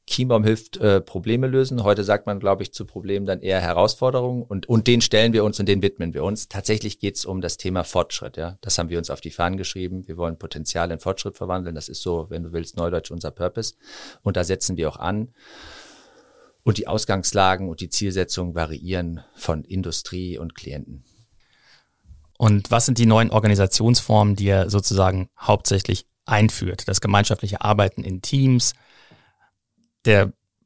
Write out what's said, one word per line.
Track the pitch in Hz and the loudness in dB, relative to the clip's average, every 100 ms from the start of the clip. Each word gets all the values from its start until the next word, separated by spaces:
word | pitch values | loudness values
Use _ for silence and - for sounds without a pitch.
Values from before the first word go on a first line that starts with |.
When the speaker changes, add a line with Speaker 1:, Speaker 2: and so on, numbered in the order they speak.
| - | -6
Speaker 1:
Kienbaum | - 127 113 | -2 2 4
hilft, | 107 110 - - | 4 0 -4 -2
äh, | 107 98 | 2 2
Probleme | - 95 104 117 131 | 2 -6 -2 0 2
lösen. | 131 131 123 104 | 2 0 2 2
Heute | 104 | 2
sagt | 101 104 - | 2 0 0
man, | 101 | -2
glaub | 98 98 | 0 0
ich, | 98 | -2
zu | - | -10
Problemen | 95 95 95 101 95 | -12 -10 -6 -4 -2
dann | 92 | -4
eher | 95 92 | -2 -2
Herausforderungen | 87 85 107 - 127 127 123 123 | 0 2 2 2 0 0 -2 -4
und, | 113 98 - | -6 -8 0
und | 113 117 | 2 4
denen | 120 | 4
stellen | - 107 117 | 4 4 4
wir | 110 104 | 4 2
uns | 104 | 0
und | 101 | 0
denen | 98 | 2
widmen | 98 - 85 | 0 -2 -6
wir | 76 85 | -4 -4
uns. | 107 - | -4 -6
Tatsächlich | - - 107 104 - | -6 -2 -2 -2 -6
geht's | 101 - | -6 -4
um | - 92 | -6 -6
das | 85 - | -6 -6
Thema | 92 92 87 | -4 -4 -2
Fortschritt, | 90 85 - - - | -2 -2 -4 -10 -10
ja. | 82 95 | -10 -10
Das | 98 - | -4 -2
haben | 85 | -2
wir | 85 | -4
uns | 80 | -6
auf | 71 | -8
die | 80 | -10
Fahnen | - 87 95 | -4 -2 -2
geschrieben. | 90 95 90 92 92 | -6 -8 -8 -8 -10
Wir | 87 | -6
wollen | 85 82 | -6 -6
Potenzial | - - 76 85 87 | -10 -8 -6 -2 -4
in | 82 | -4
Fortschritt | 95 95 - - | -6 -6 -8 -10
verwandeln. | 92 92 90 80 | -6 -6 -6 -10
Das | - | -10
ist | - | -8
so, | 92 85 78 | -4 -4 -4
wenn | 82 | -8
du | 82 | -8
willst, | 82 82 - | -8 -8 -6
neudeutsch | 85 87 - | -4 -4 -6
unser | 85 80 | -10 -10
Purpose. | - 90 - 110 - - - - - | -6 -6 -4 -8 -10 -18 -20 -20 -6
Und | 104 92 | -2 0
da | |
setzen | 90 95 - 87 | 0 0 0 0
wir | 78 | -4
auch | - | -4
an. | 85 104 110 _ - - - - - - _ _ _ _ _ _ | -4 -4 -6 _ -20 -20 -20 -20 -20 -20 _ _ _ _ _ _
Und | - 98 | 0 0
die | - | -2
Ausgangslagen | 104 - 95 - 101 92 92 95 | -2 -2 -2 0 2 2 2 -4
und | 80 | -8
die | 90 | -6
Zielsetzungen | - 101 95 87 - 87 | -4 -2 -2 -4 -4 -4
variieren | 82 80 78 90 92 87 82 - | -4 -6 -6 -6 -6 -4 -8 -14
von | - - 78 | -8 -4 -4
Industrie | - 95 87 - - 90 90 69 | -4 -6 -4 -4 -6 -8 -8 -8
und | 82 | -10
Klienten. | - - 71 - 78 - _ _ _ _ _ _ _ _ _ _ - _ - | -12 -12 -12 -12 -16 -20 _ _ _ _ _ _ _ _ _ _ -20 _ 0
Speaker 2:
Und | 110 104 - | 4 4 2
was | 117 - | 2 4
sind | 117 | 4
die | 113 | 6
neuen | 110 117 | 6 6
Organisationsformen, | 110 104 98 95 - 110 123 - 107 104 101 | 4 4 4 4 4 4 4 4 4 4 2
die | 98 | 2
er | 95 92 | 2 2
sozusagen | 101 - 95 92 95 90 _ | 2 2 2 2 2 -4 _
hauptsächlich | - 104 - 98 - 101 - _ - | 0 2 2 0 0 -4 -6 _ -2
einführt? | 107 107 - 90 - - | 4 4 2 -4 -6 -6
Das | 95 | -2
gemeinschaftliche | 104 101 107 101 98 104 | 2 2 2 0 -4 -4
Arbeiten | 104 104 101 - | 0 2 2 0
in | 92 92 | -6 -8
Teams, | - 139 135 123 - - _ _ _ _ _ _ _ _ _ _ _ _ 117 | -2 2 4 4 2 -2 _ _ _ _ _ _ _ _ _ _ _ _ 4
der | 104 98 - _ _ | 6 4 -2 _ _